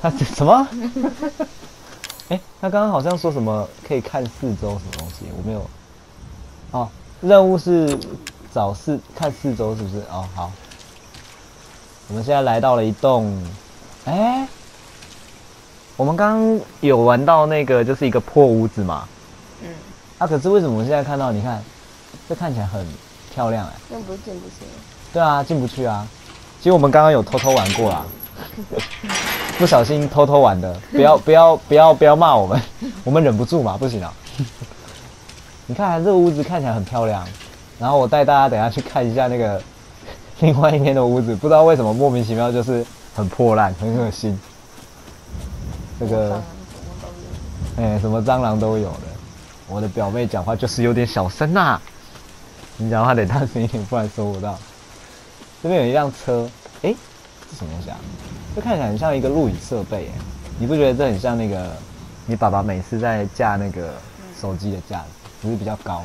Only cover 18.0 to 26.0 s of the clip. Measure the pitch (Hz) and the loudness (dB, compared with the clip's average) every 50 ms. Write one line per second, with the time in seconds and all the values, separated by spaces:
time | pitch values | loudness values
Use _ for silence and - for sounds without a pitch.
18 | 147 131 107 123 - - - 151 143 131 117 113 110 113 - - 101 90 80 73 | 0 0 0 0 -2 2 6 6 6 6 6 4 2 0 -2 -4 -4 -4 -4 -6
19 | - - - - - - - - - - - - - 170 170 160 - - - - | -8 -14 -20 -20 -20 -20 -20 -20 -20 -20 -20 -18 -16 -16 -16 -16 -18 -20 -20 -20
20 | - - - - 185 170 156 143 135 185 196 208 175 151 117 110 113 127 147 147 | -20 -20 -6 -4 -2 0 0 0 2 4 4 4 4 2 0 -2 0 0 0 0
21 | 139 139 143 139 135 127 113 104 104 127 120 107 104 - - - - - - - | 0 -2 -4 -2 -2 -2 -2 -2 -4 -4 -6 -8 -10 -14 -20 -20 -20 -20 -20 -20
22 | - - - - - - 170 160 175 165 131 113 104 98 95 101 95 82 73 - | -20 -20 -20 -20 -10 -10 -8 -6 -6 -6 -4 -4 -4 -6 -6 -8 -10 -10 -12 -16
23 | - - - - - - - - 120 113 113 110 101 - - - - - 233 233 | -20 -20 -20 -20 -20 -16 -8 -4 -4 -2 -2 -4 -6 -8 -12 -16 -18 -16 -14 -14
24 | 220 185 190 196 - 226 190 180 180 185 - - - - - - - - - - | -12 -12 -14 -14 -14 -14 -14 -14 -16 -16 -20 -20 -20 -20 -20 -20 -20 -20 -20 -20
25 | - - - 170 165 156 147 143 139 - 165 147 127 120 - 131 131 120 107 104 | -20 -6 -2 0 2 2 2 0 0 -2 -2 -2 -2 -4 -6 -4 -4 -4 -4 -4